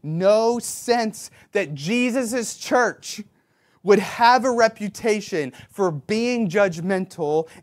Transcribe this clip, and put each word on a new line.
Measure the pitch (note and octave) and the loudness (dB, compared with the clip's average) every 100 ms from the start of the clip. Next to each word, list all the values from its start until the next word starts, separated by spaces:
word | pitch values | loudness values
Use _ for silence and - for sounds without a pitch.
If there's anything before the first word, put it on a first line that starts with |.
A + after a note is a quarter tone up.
no | D3 E3 F#3+ G#3+ A3+ A#3+ | -8 0 2 4 2 -2
sense | - - - A#3+ A3 - - _ _ | -6 -10 -2 0 0 -6 -18 _ _
that | G3+ D#3+ | -4 -4
Jesus' | C#3+ D#3 A#3+ B3 B3 A#3 B3 A3 - | -6 -4 0 0 -2 -2 -4 -6 -10
church | - C4 A3+ C#3+ - - - _ _ _ _ _ | 0 2 2 -2 -14 -14 -16 _ _ _ _ _
would | F3+ G3+ | 4 4
have | G3 - A#3 B3 | 4 2 4 6
a | B3+ | 4
reputation | A#3 A3+ A3 G#3 - A#3 G#3+ G#3 F3 C3+ - - | 2 2 2 -10 -6 -2 -2 -2 -4 -4 -8 -18
for | - F#3 | -2 -2
being | D3+ - G#3+ A#3+ B3 G3+ | -2 -4 -2 0 0 0
judgmental | G3 G3 E3 F3 F#3+ F#3+ - D3 D3+ D#3+ - | 2 0 0 -2 -2 -4 -6 -2 -2 -2 -10